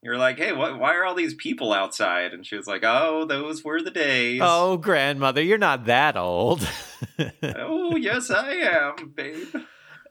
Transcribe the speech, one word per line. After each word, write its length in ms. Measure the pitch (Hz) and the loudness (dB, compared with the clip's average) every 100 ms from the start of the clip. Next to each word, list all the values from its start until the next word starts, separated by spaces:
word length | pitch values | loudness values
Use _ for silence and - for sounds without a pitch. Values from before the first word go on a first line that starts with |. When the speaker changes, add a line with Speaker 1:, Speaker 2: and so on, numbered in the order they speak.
Speaker 1:
You're 140 | - 123 | -6 0
like, 220 | 131 131 | 0 2
"Hey, 140 | 180 | -4
what, 260 | 160 143 131 | -2 -4 0
why 160 | 135 | 0
are 100 | 175 | 2
all 100 | 185 | 0
these 200 | 180 165 | 0 -2
people 400 | - 156 247 123 | -4 -6 -4 0
outside?" 580 | 101 98 - 101 90 90 | 0 0 0 0 0 -2
And 140 | 87 - | -6 -10
she 100 | 104 | -10
was 100 | 98 | -6
like, 160 | 95 | -2
"Oh, 440 | 110 120 160 156 156 | 2 4 4 0 -2
those 360 | 139 151 156 | -2 -4 -8
were 200 | 156 160 | -4 -4
the 80 | 170 | -4
days." 500 | 180 147 131 120 123 | -2 0 2 2 2
Speaker 2:
Oh, 360 | 175 170 180 180 | 4 4 4 0
grandmother, 640 | 185 165 139 143 135 131 | 2 2 2 2 0 2
you're 160 | 160 214 | 2 2
not 260 | 196 135 | 2 2
that 320 | 113 120 147 98 | 4 4 4 2
old. 500 | 90 87 113 - 90 | 0 2 2 2 -2
<laughs> 60 | - - - - - 143 - | -8 -14 -12 -14 -4 -6 -4
Speaker 1:
Oh, 520 | 143 - - 320 359 330 | -8 -6 -4 -2 0 0
yes, 340 | 240 240 247 | 0 -2 0
I 220 | 196 262 | -2 0
am, 600 | 359 277 170 143 151 151 | -2 2 2 0 -4 -12
babe. 340 | - 139 151 - 277 - - - - - | -10 -10 -10 -10 -10 -12 -20 -20 -20 -20